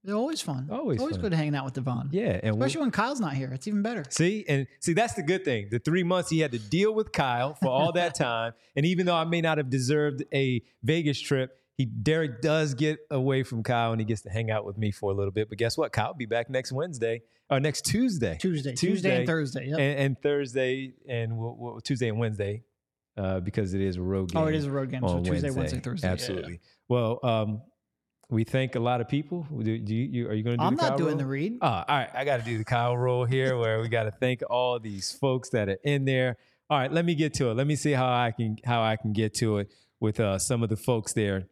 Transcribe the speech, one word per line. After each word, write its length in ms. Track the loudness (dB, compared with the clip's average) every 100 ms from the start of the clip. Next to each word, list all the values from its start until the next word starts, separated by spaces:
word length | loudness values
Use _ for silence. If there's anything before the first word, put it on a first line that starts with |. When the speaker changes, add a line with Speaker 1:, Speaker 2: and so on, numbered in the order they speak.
| -2
Speaker 1:
They're 100 | -2
always 240 | -2 -4
fun. 300 | -4 -4 -4
Speaker 2:
Always 240 | -4 -2 0
Speaker 1:
It's 60 |
always 160 | 0 -2
Speaker 2:
fun. 60 |
Speaker 1:
good 100 | 0
hanging 220 | 0 0 -2
out 100 | -4
with 80 |
Devon. 340 | -4 -4 -2 -2
Speaker 2:
Yeah, 260 | -2 0 0
and 140 | 0 2
Speaker 1:
Especially 220 | 0 0
Speaker 2:
we'll 80 | 0
Speaker 1:
when 60 |
Kyle's 280 | 0 0 0
not 140 | -2
here. 180 | -2 -4
It's 160 | -6 -4
even 140 | -2
better. 240 | -2 -4 -6
Speaker 2:
See, 380 | 2 2 2 0
and 180 | 0 0 -4
see, 140 | 0
that's 220 | 2 2 0
the 80 |
good 200 | 0 0
thing. 240 | 0 -2 -2
The 100 | -2
three 240 | 0 2
months 260 | 2 0 2
he 100 | 2
had 140 | 2
to 40 | -2
deal 360 | -2 2 2 2
with 160 | 0
Kyle 420 | 0 2 2 0
for 140 | 0 2
all 240 | 4 4
that 240 | 2 0 0
Speaker 1:
<laughs> 0 |
Speaker 2:
time. 380 | 0 0 -2 -6 _ 0
And 80 | 2
even 200 | 4 4
though 100 | 2
I 80 | 2
may 160 | 2
not 160 | 2 2
have 120 | 2
deserved 540 | 0 2 2 2 0 -2
a 280 | 0 2 0 -4 _
Vegas 360 | 0 2 2 -2
trip, 340 | 0 0 0 -8 _
he, 100 | -2
Derek 580 | -2 0 2 2 0 -2
does 340 | 2 2 2 2
get 240 | 0 0 -2
away 320 | 0 2 2
from 180 | 0 -2
Kyle 300 | 0 2 2
and 80 | 0
he 60 | 0
gets 160 | -2
to 80 | -2
hang 200 | -4 0
out 140 | -2
with 140 | -2 -2
me 140 | -2
for 200 | 0 -2
a 20 |
little 180 | 0 0
bit. 180 | 0 -4
But 80 | 0
guess 200 | -2 0
what? 140 | 0
Kyle 160 | 0 -2
will 60 |
be 120 | -4 -2
back 240 | -2 0
next 220 | -4 -2
Wednesday, 500 | -4 -4 -2 -2 -2 _ _ _
or 100 | 0
next 260 | 0 -2 -2
Tuesday. 520 | 2 2 2 -2 0
Speaker 1:
Tuesday. 320 | -2 -2 -4
Speaker 2:
Tuesday. 160 | -2 0
Speaker 1:
Tuesday 300 | 2 2 2
and 100 | 2
Thursday, 400 | 0 -2 -4 -4
yep. 100 | 0
Speaker 2:
And, 200 | 0 2
and 220 | 0 2
Thursday 720 | 0 0 0 0 2 0 -4 -12 -6
and 300 | -4 -2 -2
we'll, 180 | -6 -8
we'll, 220 | -10 -10
Tuesday 300 | -4 0 2
and 100 | 2
Wednesday, 440 | 0 0 -4 -4 -10 _ _ _ _ -4
uh, 220 | -2 0
because 340 | -2 -2 0
it 80 | 0
is 140 | 0 0
a 60 |
road 300 | 0 0 0
game 100 | 0
Speaker 1:
Oh, 60 | 2
it 80 | 0
is 100 | -2
a 60 |
road 200 | -4 -4
game. 100 | -2
So 60 | 0
Speaker 2:
on 160 | 2
Speaker 1:
Tuesday, 240 | 2 0 0
Wednesday, 100 | -2
Speaker 2:
Wednesday. 200 | -2 -4
Speaker 1:
Thursday. 280 | -6 -2 -2
Yeah, 60 |
Speaker 2:
Absolutely. 380 | -2 -4 -6 -6
Speaker 1:
yeah. 60 | -12 _ _ _
Speaker 2:
Well, 300 | 0 0 0
um, 380 | 0 0 0 -4 -10 _ _ _ _ _ _
we 140 | -2
thank 320 | 0 0 0 0
a 40 |
lot 180 | 0 0
of 80 | 0
people. 400 | -2 -2 -8 -8
Do, 280 | -4 -2 -2
do 160 | -2 -2
you, 80 |
you, 240 | -2 -2 -2
are 60 |
you 100 | -2
gonna 140 | 0 0
do 60 |
Speaker 1:
I'm 120 | 2 2
Speaker 2:
the 60 |
Speaker 1:
not 80 | 2
Speaker 2:
Kyle 80 | 2
Speaker 1:
doing 120 | 0
Speaker 2:
roll? 60 | 0
Speaker 1:
the 60 | -2
read. 320 | -4 -4 0
Speaker 2:
Oh, 40 | 0
all 200 | 0 0
right. 220 | 0 0
I 120 | -4 0
gotta 180 | 0
do 140 | 0 -4
the 80 | -2
Kyle 300 | 0 2 0
roll 280 | 0 0
here 340 | 0 2 2 2
where 220 | 0 0
we 80 | 0
gotta 240 | 0 -2
thank 300 | -2 -2 0 -2
all 300 | 0 0 -2
these 300 | -6 -8 -8
folks 360 | -2 0 0 0
that 180 | 0 0
are 100 | 0
in 200 | 0 0
there. 320 | 2 2 0 -4 _ _ _
All 80 | 0
right, 140 | 2
let 140 | 0 2
me 100 | 2
get 180 | 0 2
to 140 | 0
it. 20 |
Let 120 | 2 0
me 120 | 0
see 160 | 2
how 140 | 2 2
I 240 | 2 2
can, 260 | 0 -4 -2 0
how 180 | 2
I 140 | 2 0
can 160 | 0
get 200 | 0 0 0
to 240 | 0 0
it 120 | -2 _ _ _
with, 180 | -2 2
uh, 180 | 0 0
some 240 | 0 0
of 60 | 0
the 60 | 0
folks 380 | 0 0 0
there. 340 | 0 0 0 -6